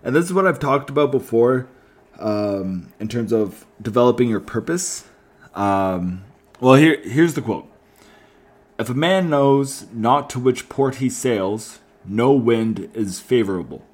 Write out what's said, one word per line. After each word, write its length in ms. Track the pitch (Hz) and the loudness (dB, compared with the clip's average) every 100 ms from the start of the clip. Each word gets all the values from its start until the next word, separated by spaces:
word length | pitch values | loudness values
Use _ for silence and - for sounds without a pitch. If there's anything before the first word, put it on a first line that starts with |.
And 100 | 135 139 | 0 0
this 100 | 175 | 0
is 80 | |
what 140 | 185 190 | 0 0
I've 120 | 143 | 0
talked 300 | 147 139 139 | 0 -2 -2
about 220 | 143 143 | -2 0
before, 560 | 135 131 113 120 131 131 _ _ _ _ - | 0 0 2 2 2 -4 _ _ _ _ -10
um, 720 | 110 104 104 98 95 92 90 _ | -4 -2 -2 -4 -6 -8 -12 _
in 80 | 107 | -8
terms 240 | 117 110 | -6 -2
of 340 | 113 101 - - _ | -2 -2 -6 -20 _
developing 480 | 110 113 123 120 123 | -4 2 4 4 2
your 120 | 107 | 0
purpose. 680 | - 117 - 170 - - - _ _ _ - | -4 -8 -4 -4 -4 -10 -16 _ _ _ -18
Um, 720 | - 101 98 95 92 90 92 98 _ _ _ | -4 -2 0 0 -2 -6 -8 -14 _ _ _
well, 140 | 127 | 6
here, 260 | 135 156 156 | 8 6 2
here's 320 | - 127 170 139 | -2 0 2 0
the 60 | |
quote. 260 | 110 92 - _ _ _ - _ _ _ _ _ _ - | -6 -8 -8 _ _ _ -20 _ _ _ _ _ _ -10
"If 100 | 113 | -6
a 60 | 123 | -2
man 340 | 165 190 180 | 0 2 2
knows 560 | 143 139 139 139 - - | 2 4 2 0 -8 -14
not 380 | 117 113 139 139 | -4 2 2 0
to 80 | 127 | -2
which 280 | 127 127 - | 0 0 -6
port 280 | - 135 127 | -2 -2 0
he 140 | 127 | -4
sails, 680 | 123 131 110 95 110 - - _ _ 95 | -2 -2 0 -2 -4 -8 -20 _ _ -8
no 280 | 104 123 | 0 4
wind 560 | 139 117 113 113 104 - 110 | 4 4 2 0 -4 -8 -6
is 240 | 104 92 | -6 -8
favorable." 680 | - 123 101 92 78 73 - | 0 0 2 -2 -6 -14 -18